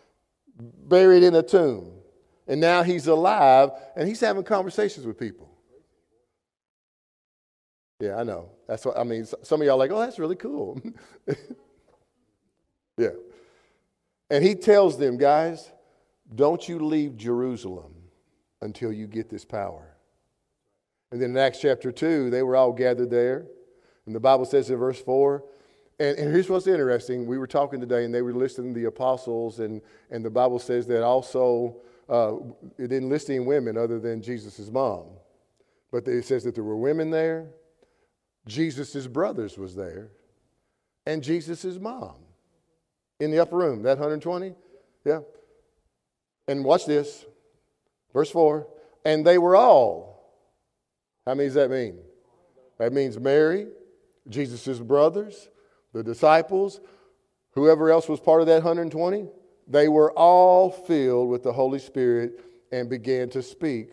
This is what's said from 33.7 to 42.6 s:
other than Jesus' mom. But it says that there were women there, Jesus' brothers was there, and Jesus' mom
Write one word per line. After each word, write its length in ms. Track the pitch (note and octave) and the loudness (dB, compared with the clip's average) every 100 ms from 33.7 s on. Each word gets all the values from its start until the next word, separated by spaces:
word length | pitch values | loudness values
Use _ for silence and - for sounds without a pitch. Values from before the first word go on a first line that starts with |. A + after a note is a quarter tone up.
| A2 | -4
other 240 | A#2 A#2 | -4 -4
than 220 | A#2 A2+ | -6 -8
Jesus' 480 | G#2+ A#2+ G#2 G#2 G#2 | -10 -12 -14 -20 -8
mom. 360 | B2 B2+ F2+ D#2+ F#2+ _ _ _ _ _ _ _ | -4 -4 -4 -12 -20 _ _ _ _ _ _ _
But 160 | A#2+ B2+ | -8 -4
it 180 | B2 A#2 | -4 -2
says 180 | B2+ | -4
that 100 | B2 | -4
there 100 | A#2 | -8
were 140 | G#2+ G#2+ | -8 -4
women 320 | C3 D#3+ D#3 | -2 -2 -2
there, 380 | D#3+ D#3+ D#3+ D#3+ - _ _ _ _ _ _ _ _ A2 | -2 -2 -4 -10 -20 _ _ _ _ _ _ _ _ -10
Jesus' 600 | A#2+ E3 C3+ C3+ C#3+ B2+ | -6 -4 -6 -10 -12 -8
brothers 500 | C#3 G3+ G3 G#2 G2 | -4 -4 -4 -10 -10
was 180 | F#2+ F#2 | -14 -12
there, 340 | F#2 F2 A2 _ _ _ _ _ _ _ _ _ - | -12 -14 -20 _ _ _ _ _ _ _ _ _ -10
and 160 | D#3 | -8
Jesus' 560 | C3+ E3+ D#3 E3 F#3 F3+ | -4 -6 -6 -10 -10 -10
mom 380 | G#3+ B3+ - - E2 _ _ _ | -12 -12 -16 -18 _ _ _ _